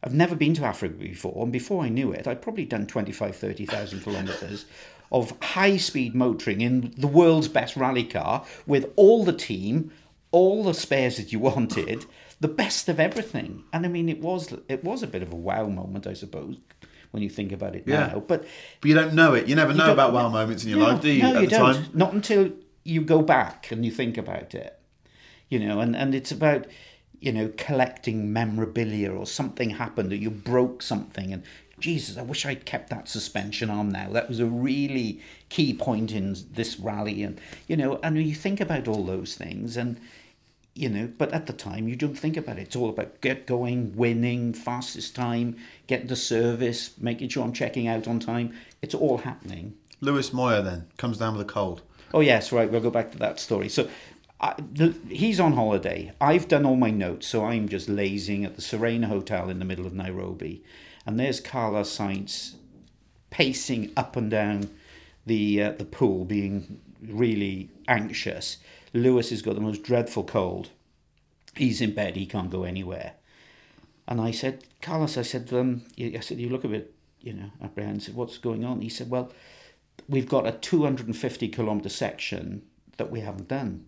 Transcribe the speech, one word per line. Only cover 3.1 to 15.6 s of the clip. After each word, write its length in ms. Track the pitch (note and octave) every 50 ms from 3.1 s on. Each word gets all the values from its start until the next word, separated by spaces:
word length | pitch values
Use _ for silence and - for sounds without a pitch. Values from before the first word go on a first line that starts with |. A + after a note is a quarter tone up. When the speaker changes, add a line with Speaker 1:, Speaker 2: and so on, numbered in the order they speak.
| G2 - A2 G2+ F#2+
Speaker 1:
thirty 300 | - - G2+ G2+ - G#2
thousand 340 | G2+ - G#2+ G#2 G2 F#2+ F#2+
kilometres 640 | F#2 G#2+ G2+ F#2+ F#2+ F#2+ F#2 - - E2+ G#2 G2 - - - - - - - - - - -
of 220 | B2 A#2+ A2 - - -
high-speed 720 | - - F#3 F#3+ G3+ G3+ F#3 E3+ - - C#3+ B2+ A#2+ A2
motoring 480 | B2+ B2+ B2 A2 - - - G2+ G2 A#2
in 320 | A#2+ B2+ B2+ A#2 - -
the 100 | - C3
world's 420 | C#3+ C#3 E3 F3 E3 D#3+ D#3 D#3 D#3
best 280 | - - A#2 - -
rally 280 | C3+ C3 B2+ C3+ B2 A#2
car, 420 | - - F2 D2 - A2 C3 - - - - -
with 240 | - C#3+ C#3 C#3 - -
all 300 | - G3+ G3 A3+ A#3 G#3
the 80 | F3 D#3+
team, 580 | E3 - - A2+ F#2 F#2+ G#2 A#2 D#3+ D#3 D#3+ - - - _ _ _ _ _
all 340 | - F3 F#3 F#3+ G3 G#3+ G#3+
the 80 | F#3+ E3
spares 460 | - - - C#3+ C3+ C3 B2 B2 -
that 140 | G2+ E2+ A2
you 60 | G#2+
<laughs> 120 | A2+ C3
wanted, 560 | - C3+ A#2 G#2 - - E2 E2 G#2 A2+ - - - - - - - _
the 80 | D#3 D3+
best 400 | D#3 - A3 - - - - -
of 100 | E3+ D#3
everything. 640 | D#3 F#3 - A#3 G#3+ - - A#2+ - - G2 G2 - - -
And 100 | E3 E3+
I 60 | F3+
mean, 180 | F3 E3+ E3+ E3
it 120 | D#3 -
was, 340 | D#3 E3 F#3 F#3 D#3+ - - - - _
it 140 | C3+ C3 D#3+
was 200 | E3+ A3+ C4 A3+
a 40 |
bit 160 | - - F#2 F2+
of 120 | E2 E2+
a 20 |
wow 300 | E2+ E2+ F#2+ F#2+ G#2+